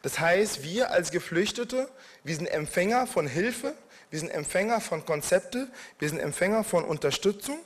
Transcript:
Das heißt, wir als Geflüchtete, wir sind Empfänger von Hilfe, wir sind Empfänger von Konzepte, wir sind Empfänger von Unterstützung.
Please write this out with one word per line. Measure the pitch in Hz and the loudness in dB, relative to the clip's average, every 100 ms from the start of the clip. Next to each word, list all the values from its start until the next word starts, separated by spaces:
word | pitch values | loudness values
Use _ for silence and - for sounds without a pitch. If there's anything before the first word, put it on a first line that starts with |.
Das | 139 - | -6 0
heißt, | 165 185 214 - | 4 4 4 -2
wir | 147 202 254 | -4 0 2
als | 180 170 | 2 2
Geflüchtete, | 170 - 170 208 - 240 254 262 - - - | -4 0 0 2 -2 -2 -2 -4 -10 -20 -14
wir | 143 160 | -8 -4
sind | 175 | -2
Empfänger | 156 151 - 190 240 247 | -2 0 0 2 2 2
von | 180 147 | 0 0
Hilfe, | 139 220 240 277 311 - - - | 0 0 -2 -6 -8 -16 -20 -10
wir | 156 | -6
sind | 160 | -4
Empfänger | 156 147 185 214 226 | -6 -2 0 2 0
von | - 160 | 0 -6
Konzepte, | 156 151 - 185 - 247 262 - - - | -2 -2 2 2 2 -6 -6 -10 -20 -6
wir | 147 | -4
sind | 156 | -2
Empfänger | 147 - 185 220 | -4 0 2 2
von | 208 175 | 2 0
Unterstützung. | - 151 147 131 196 202 - 302 | 0 0 0 2 0 0 -6 -8